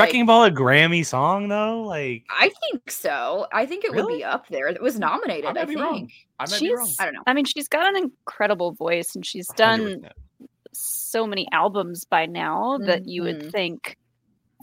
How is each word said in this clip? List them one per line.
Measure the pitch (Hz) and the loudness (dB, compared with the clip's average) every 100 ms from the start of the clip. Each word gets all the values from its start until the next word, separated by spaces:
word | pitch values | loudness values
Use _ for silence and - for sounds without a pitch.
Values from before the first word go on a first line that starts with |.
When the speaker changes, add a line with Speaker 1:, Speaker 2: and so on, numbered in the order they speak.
| 220 | 6
Speaker 1:
Wrecking | 247 233 | 6 6
Ball | 233 | 8
a | 220 | 8
Grammy | 143 127 143 165 170 156 | 6 6 8 6 4 0
song, | 127 151 196 202 | 2 2 2 0
though? | 208 214 226 | -2 -2 -2
Like, | 214 160 135 117 - | -4 -4 -4 -6 -6
Speaker 2:
I | 139 269 - 640 | 2 2 2 -6
think | 277 - | -6 -8
so. | - 165 143 120 180 - | -6 -4 -2 -2 -4 -4
I | 214 | -2
think | 262 359 | -2 -4
it | 427 | -4
would | - | -2
Speaker 1:
Really? | 440 480 | -2 -4
Speaker 2:
be | |
up | - 262 - | -4 -6 -6
there. | 147 143 | -4 -4
It | - | -2
was | 247 233 | -2 -2
nominated, | 165 254 339 165 139 | -2 -2 -2 -4 -4
Speaker 1:
I | |
might | 294 | -4
Speaker 2:
I | |
Speaker 1:
be | 294 302 | -4 -4
wrong. | 302 | -4
Speaker 2:
think. | 247 - - _ - | -4 -8 -18 _ -10
Speaker 1:
I | 143 | -6
might | 208 | -2
be | 339 | -2
wrong. | 480 240 | -2 -2
Speaker 3:
She's, | - | -4
Speaker 2:
I | - | -4
don't | |
know. | - - | -2 0
Speaker 3:
I | |
mean, | 277 262 | 2 0
she's | 294 285 | -4 -2
got | 311 370 | 0 2
an | 392 | 2
incredible | 302 - - - 208 196 175 | -2 -6 -14 -2 0 0 -2
voice, | 165 165 170 170 | -4 -2 -2 -2
and | 185 | -8
she's | 180 185 175 - | -10 -10 -8 2
done | 220 226 | 4 4
Speaker 1:
Hundred | 214 190 | 0 -6
percent. | - - - _ - _ - | -12 -20 -20 _ -20 _ -18
Speaker 3:
so | - - - - 226 226 | -12 -8 -6 -4 -2 -2
many | 202 - | -4 0
albums | 160 190 196 175 175 | 2 2 0 -4 -6
by | - 170 160 | 0 0 0
now | 170 160 170 233 269 | -2 -4 -2 -2 -2
that | 196 185 185 | 0 0 -2
you | 175 | -6
would | 170 160 | -4 -6
Speaker 2:
Mm-hmm. | 151 | -6
Speaker 3:
think | 202 175 170 - - _ _ _ _ _ _ | -4 -4 -6 -12 -16 _ _ _ _ _ _